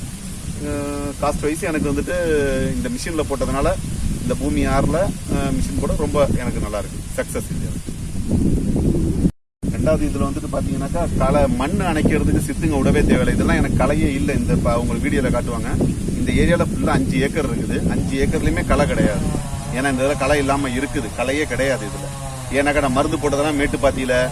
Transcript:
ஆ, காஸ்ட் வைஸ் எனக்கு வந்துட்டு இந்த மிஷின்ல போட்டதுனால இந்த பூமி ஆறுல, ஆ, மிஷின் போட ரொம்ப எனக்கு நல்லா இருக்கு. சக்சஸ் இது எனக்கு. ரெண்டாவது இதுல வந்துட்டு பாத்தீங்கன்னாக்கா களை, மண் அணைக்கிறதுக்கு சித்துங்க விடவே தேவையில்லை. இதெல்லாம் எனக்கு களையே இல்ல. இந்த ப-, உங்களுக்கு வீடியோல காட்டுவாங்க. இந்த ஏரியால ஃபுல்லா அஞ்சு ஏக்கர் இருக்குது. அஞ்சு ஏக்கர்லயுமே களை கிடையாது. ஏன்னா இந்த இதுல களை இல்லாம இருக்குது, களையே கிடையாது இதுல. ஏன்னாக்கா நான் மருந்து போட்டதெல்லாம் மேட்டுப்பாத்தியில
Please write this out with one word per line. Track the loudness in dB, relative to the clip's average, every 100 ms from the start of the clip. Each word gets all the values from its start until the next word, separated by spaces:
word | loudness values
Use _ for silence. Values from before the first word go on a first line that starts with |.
| -8 -10 -10 -8 -8 -8 -6
ஆ, | -4 -4 -6 -6 -2
காஸ்ட் | -2 0
வைஸ் | -2 -2
எனக்கு | -2 -2 0
வந்துட்டு | -2 -2 -2 0 2 2 0 0
இந்த | -2 -4
மிஷின்ல | -4 -4 -4 -2
போட்டதுனால | -2 -2 0 0 0 -2 -2 -2 -2
இந்த | -2 -2
பூமி | 0 0 2
ஆறுல, | 2 2 2
ஆ, | 0 -2 -4 -2 0
மிஷின் | 0 0 0
போட | -2 0
ரொம்ப | 0 2 2 2
எனக்கு | 0 -2
நல்லா | -4 -4
இருக்கு. | -6 -8 -6 -6
சக்சஸ் | -4 -6
இது | -4 -4
எனக்கு. | -4 -4 -6 -8 -6 -4 0 2 2 2 2 2 2 2 0 2 0 -2 _ _ -4
ரெண்டாவது | 0 0 2
இதுல | 0 0
வந்துட்டு | -2 -4 -6 -4
பாத்தீங்கன்னாக்கா | -2 -2 -2 -2 -2 2
களை, | 2 4 2
மண் | 2 0 0
அணைக்கிறதுக்கு | 0 2 2 2 2 2 0
சித்துங்க | -2 0 2
விடவே | 4 4 4
தேவையில்லை. | 4 4
இதெல்லாம் | 2 2 2
எனக்கு | 2 2
களையே | 2 2 2
இல்ல. | 0 0
இந்த | 0 2
ப-, | 2 2 2
உங்களுக்கு | 0 0 0
வீடியோல | 0
காட்டுவாங்க. | 0 0 -2 -4 -2 0 0 0 -2 0
இந்த | 2
ஏரியால | 4 4 4 2
ஃபுல்லா | 0 2
அஞ்சு | 2 2 2
ஏக்கர் | 0 0 -2
இருக்குது. | -2 -2 0 0
அஞ்சு | 0 0 0 2
ஏக்கர்லயுமே | 2 2 0 2
களை | 2 2
கிடையாது. | 2 2 0 -2 -2 -4 -6 -6
ஏன்னா | -2 0
இந்த | 0
இதுல | 0 0
களை | 2 2
இல்லாம | 2 0 0
இருக்குது, | -2 -2 -4 -4 -4
களையே | -2 0
கிடையாது | -2 0 0 0 -4
இதுல. | -8 -8 -8 -10 -10 -4
ஏன்னாக்கா | 0 2 2
நான் | 2
மருந்து | 2 0 0
போட்டதெல்லாம் | 0 0 0 0
மேட்டுப்பாத்தியில | 0 2 2 2 0 2 0